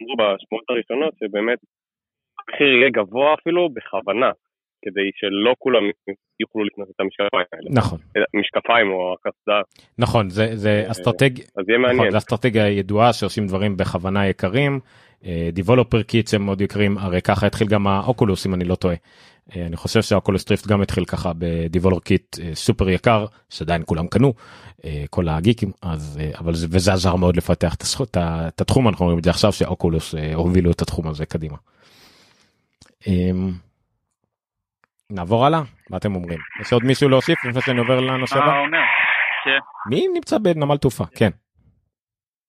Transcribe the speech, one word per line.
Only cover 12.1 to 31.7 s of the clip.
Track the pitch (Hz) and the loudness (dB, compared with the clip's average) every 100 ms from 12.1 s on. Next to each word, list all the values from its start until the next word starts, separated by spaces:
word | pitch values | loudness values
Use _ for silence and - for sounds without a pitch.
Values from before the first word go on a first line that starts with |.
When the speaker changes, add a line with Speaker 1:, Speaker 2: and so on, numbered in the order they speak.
Speaker 2:
זה | 104 | 2
אסטרטגיה | - 117 131 110 104 | 0 0 2 2 2
ידועה | 101 92 104 120 | 0 0 4 4
שעושים | 110 98 - 101 | 2 -2 -2 -2
דברים | 95 104 92 | 0 -2 -2
בכוונה | 95 92 92 101 98 | -2 -2 -2 0 0
יקרים, | - 92 113 143 139 - _ _ _ 92 | 0 -2 0 0 -2 -6 _ _ _ -8
אה, | 85 85 85 | -4 -4 -2
Developer | 92 127 117 113 104 | 2 2 2 0 2
Kit | 113 104 | 0 2
שהם | 104 101 | 0 0
מאוד | 98 | -2
יקרים, | 98 104 101 101 | -2 0 0 0
הרי | 95 90 | -2 0
ככה | - 98 104 | 2 2 2
התחיל | - 104 | 0 0
גם | 104 98 | 2 2
האוקולוס, | 98 101 120 110 92 95 | 0 0 0 0 0 -2
אם | |
אני | 90 87 | -2 -2
לא | 90 | -2
טועה. | 92 85 _ _ - _ _ 90 | -2 -4 _ _ -20 _ _ -10
אה, | 85 | -8
אני | 85 | -6
חושב | - 113 | -2 0
שהאוקולוס | - 98 - 95 - | 2 0 2 0 0
טריפט | 101 - | -2 2
גם | 101 | 0
התחיל | 95 - 90 | 0 -2 -4
ככה | 92 90 | -4 -4
ב-Developer | 82 85 82 82 87 92 87 - | -4 -4 -2 -2 0 2 2 2
Kit, | 95 - - | 0 -2 -12
אה, | 82 78 | -10 -4
סופר | - 110 95 | 0 0 2
יקר, | 92 123 110 107 - _ | 2 2 2 0 -10 _
שעדיין | - 80 85 80 | -8 -4 -2 -2
כולם | 82 87 | -4 0
קנו, | - 139 113 - - - - 78 | 2 2 0 -10 -20 -20 -16 -10
אה, | 73 71 | -8 -6
כל | - 85 | -4 -2
הגיקים, | 78 95 117 98 - | 0 2 2 -2 -6
אז, | 90 78 73 73 | -6 -6 -8 -8
אה, | 78 71 | -8 -6
אבל | 85 | -4
זה, | 82 82 | -2 0
וזה | 92 90 | 0 2
עזר | 95 90 90 | 2 2 2
מאוד | 90 85 | 2 2
לפתח | - 87 82 - | 0 0 0 -2
את | |
הזכות, | - - 135 | -6 -4 -2
את | 90 | -2
ה-, | 85 82 82 | -2 -2 -4
את | - | -4
התחום, | - 131 120 | 0 2 2
אנחנו | 87 90 | 2 2
רואים | 85 | 2
את | |
זה | 82 | 2
עכשיו, | - 107 | 2 2
שאוקולוס, | - - 90 87 80 - 80 | 2 -2 0 0 0 -4 -6
אה, | 78 80 | -4 -2
הובילו | 87 90 87 | 2 4 4
את | 85 | 2
התחום | 87 - 80 | 0 -4 -6
הזה | 76 78 | -6 -6
קדימה. | - 78 143 _ | -6 -8 -12 _